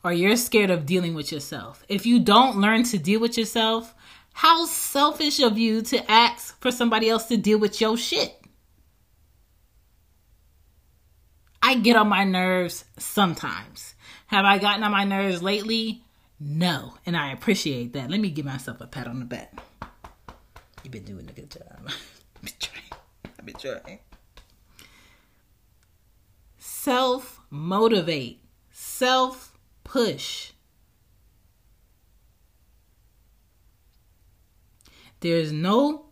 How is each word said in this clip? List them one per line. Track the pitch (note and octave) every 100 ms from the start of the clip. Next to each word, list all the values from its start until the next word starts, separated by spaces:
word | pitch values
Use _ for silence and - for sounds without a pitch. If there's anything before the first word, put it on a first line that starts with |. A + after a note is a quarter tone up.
| F3
Or |
you're | E3+ F#3 A#3
scared | - A3+ G3+
of | F3 D3
dealing | F3+ F3
with | D#3+ D3
yourself. | D#3 - C#3+ - - -
If | G3 A#3
you | A#3+
don't | - G#3+ C4 G3+
learn | G3+ A3+
to | A#3+ G3+
deal | D3+ G#3+
with | A#3 A#3
yourself, | A3 A#3 A3 A3+ A#3 - - - _
how | - D#4 E4
selfish | E4 - - C#4 D4 D4+ D4+ D4
of | B3 G#3
you | A3+ A3
to | A3+ A#3+ -
ask | A3 A#3 - - -
for | B3+
somebody | A#3+ A#3+ A3 A3+
else | A3+ A3
to | A#3
deal | G3+ G#3+
with | G#3 -
your | A3 A#3+
shit. | - F#4 - - - _ _ _ _ _ _ _ _ _ _ _ _ _ _ _ _ _ _ _ _ _ _ _ _ _ _ _ _ _ _ _
I | A#3+
get | B3+ G#3+ A#3
on | G#3+
my | F#3+
nerves | G3 F#3 F#3 F#3 F3 - - -
sometimes. | - - F#3+ D#3 C#3 E2+ A2 - - - - - _
Have | G3+ G3
I | G3
gotten | G3+ G#3
on | G#3+
my | G3+
nerves | G3 G3 G3 F3+
lately? | F3+ G#3 G#3+ A3+ A3+ A3 _ _ _ _
No, | D3 D3+ F3 C#3+ - -
and | -
I | E3+ D3
appreciate | C3+ - G3+ D#3+ B2+ A#2+
that. | C#3+ B2+
Let | G3
me | G#3
give | D3+ C#3+
myself | C3 - -
a | -
pat | C3+ A#2+
on | B2
the | A#2+
back. | A#2+ - - - _ - _ - _ - - _ - _ -
You've | C#3
been | A#2
doing | G2+ F#2+ D#2+
a |
good | - -
job. | - -
<laughs> | - - - - - _ -
I've |
been | - -
trying. | - - - - _ _ - -
I've |
been | - -
trying. | C3+ A#2+ - G3+ _ - _ - _ _ _ - - - _ _ _ _ _ _ _ _ _ _ _ _ _ _ _ _
Self-motivate. | - - - B3+ C4 B3 - - _ C#3+ D#3+ G3 A3+ G#3+ E3 D3+ A#2+ - _ _ _
Self | - - - B3+ C4 B3+ C4 - _ _ _ -
push. | C4+ - C#3 - - - _ _ _ _ _ _ _ _ _ _ _ _ _ _ _ _ _ _ _ _ _ _ _ _ _ _ _ _ _ _ _ _ _ _ _ _ _ _ _ _ _ _ _ _ - - _
There's | E3+ E3 D#3
no | D3+ F3 A3 C#4+ D4+ -